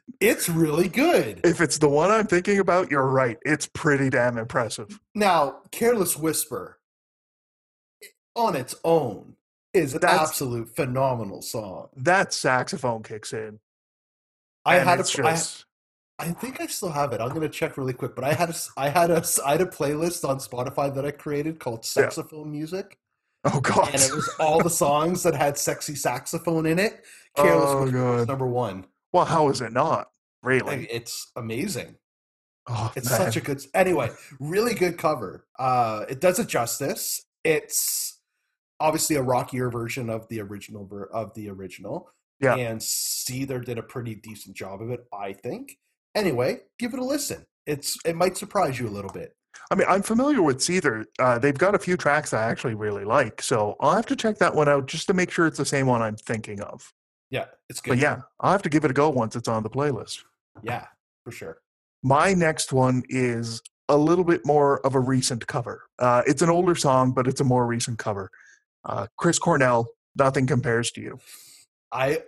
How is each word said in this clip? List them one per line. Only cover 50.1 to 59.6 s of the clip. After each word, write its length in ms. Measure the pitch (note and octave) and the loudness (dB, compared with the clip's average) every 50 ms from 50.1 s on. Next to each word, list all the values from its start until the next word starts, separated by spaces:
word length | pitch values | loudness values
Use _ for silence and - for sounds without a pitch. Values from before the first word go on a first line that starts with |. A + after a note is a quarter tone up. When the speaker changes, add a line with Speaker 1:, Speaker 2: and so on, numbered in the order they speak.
| A3+ A3+ C4 D4 D4+ B3 F3 | 2 2 2 4 4 4 4
Speaker 2:
with 160 | D3 B2+ B2+ | 4 2 2
Seether. 460 | - - F3 F#3 F3 C#3+ A2 A2 A2 - _ - | 0 0 0 2 2 2 0 0 -4 -8 _ 0
Uh, 220 | B2+ B2+ A#2+ A#2 | 2 2 4 4
they've 180 | A#2+ C#3+ C3+ C3 | 2 2 2 4
got 160 | F3 F#3+ G3+ | 2 2 2
a 60 | F3+ | 2
few 180 | - F3+ F3+ F3 | 2 0 -2 0
tracks 340 | - D3 C#3+ D3+ D3 - | 2 2 2 2 0 -2
I 120 | - - A2 | -2 0 0
actually 320 | A2+ A2+ - - C3 A2 | 0 -2 -2 -4 -4 -4
really 300 | G#2 G#2+ G#2 G2+ F#2+ G2 | -4 -4 -4 -4 -4 -2
like, 360 | G#2 A#2 C#3+ C3+ A2+ - - | 2 2 2 2 2 -2 -8
so 340 | - - C3 A2+ G#2 G#2 F#2+ - | -2 0 2 2 2 0 0 0
I'll 160 | B2+ C#3+ E3 | 0 2 2
have 100 | G#3 A#3 - | 2 0 -2
to 80 | C4+ | -4
check 220 | B3 - A3 G#3+ - | -2 -2 -2 0 2
that 160 | F3+ E3 - | 2 2 4
one 160 | D#3 D3 D3 | 4 4 4
out 160 | D3 C#3 C3+ | 4 2 0
just 220 | C3+ - D#3+ - - | -2 -6 -4 -2 0
to 80 | F#3+ | 2
make 160 | F3+ F3+ F3 | 2 0 0
sure 160 | - - E3+ D#3 | 2 2 2 2
it's 100 | D3+ - | 2 0
the 80 | C#3 | -2
same 220 | - D3+ C#3 C3+ C3 | 0 0 2 2 2
one 140 | B2 A#2 A2+ | 2 2 0
I'm 120 | A2 G#2+ | -2 -4
thinking 460 | A2 - - A#2+ G#2+ G2+ - G#2 G2+ | -6 -6 -6 -6 -6 -6 -8 -10 -10
of. 320 | G2+ - - - - - _ _ _ _ _ _ _ _ | -10 -12 -12 -16 -18 -20 _ _ _ _ _ _ _ _
Speaker 1:
Yeah, 140 | C3 A#2+ G2 - - _ _ - | -6 -6 -6 -6 -12 _ _ -16
it's 140 | B2+ - | -16 -10
Speaker 2:
But 140 | - - C3+ | -2 0 2
Speaker 1:
good. 40 | B2 | 2
Speaker 2:
yeah, 200 | D3 D3 - C#3 - - _ - | 2 2 0 -2 -8 -14 _ -4
I'll 120 | - C#3+ | 0 2
have 100 | F3+ G3 | 2 2
to 80 | - F3+ | 2 0
give 160 | C#3+ D#3 D3+ | 2 2 2
it 60 | D3+ | 2
a 20 | C3+ | 2
go 160 | C#3 D3 D#3+ | 4 2 4
once 260 | D3 B2+ A2+ A2 - | 2 0 -2 -2 -4
it's 120 | B2 A#2 - | -4 -4 -2
on 160 | A2+ A2 | -2 -2